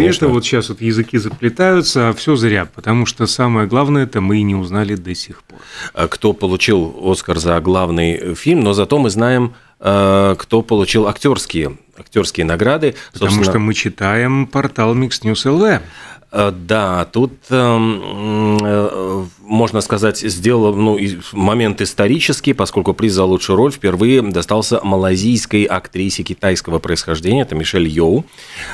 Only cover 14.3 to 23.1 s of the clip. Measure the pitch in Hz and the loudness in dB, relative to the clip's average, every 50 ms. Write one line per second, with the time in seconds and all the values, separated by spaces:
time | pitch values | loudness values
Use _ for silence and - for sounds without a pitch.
14.3 | 135 139 135 - - 139 135 - - - 110 113 117 127 131 117 - - - 110 | 0 0 -2 -2 -2 -2 -2 -2 -2 0 0 2 2 0 0 -2 -4 -4 -2 -2
15.3 | 110 - - 135 147 175 214 220 175 92 80 - - - - - - - _ _ | -2 0 0 0 2 4 4 2 2 0 -2 -10 -20 -20 -20 -20 -20 -20 _ _
16.3 | - 104 101 101 90 90 85 90 110 110 101 92 90 90 85 - - 117 131 127 | -2 0 0 0 0 -4 -2 -2 0 0 2 0 0 -2 -2 -2 0 0 0 0
17.3 | - - _ - 127 127 123 120 117 113 113 113 107 95 98 98 98 101 104 107 | -2 -12 _ -2 0 2 2 2 2 2 2 0 -2 -4 -6 -10 -8 -8 -6 -4
18.3 | 104 107 107 107 104 107 104 104 104 104 104 101 - 95 92 95 95 98 92 87 | -2 0 2 2 2 2 0 0 0 0 0 -2 -2 -4 -4 -4 -4 -4 -6 -8
19.3 | - _ 101 107 107 113 117 110 110 104 - - 113 98 110 107 101 - - 110 | -12 _ -12 -4 0 0 0 2 0 -2 -2 -2 -2 0 0 0 -2 -2 -6 -6
20.3 | 92 90 92 117 123 113 107 104 101 101 110 110 104 98 98 98 90 87 - - | -6 -2 0 2 2 4 4 2 2 2 2 2 2 0 -2 -4 -6 -8 -12 -10
21.3 | 101 101 92 101 110 120 117 104 98 - 101 - - - 101 104 139 165 - - | -4 0 0 2 2 2 0 0 0 -2 -4 -6 -2 0 2 2 2 0 0 -2
22.3 | 143 - - 139 127 - 95 - - 101 87 98 90 - 110 110 | -2 -2 0 -2 0 0 -2 -2 -2 -2 -2 -2 -2 0 0 0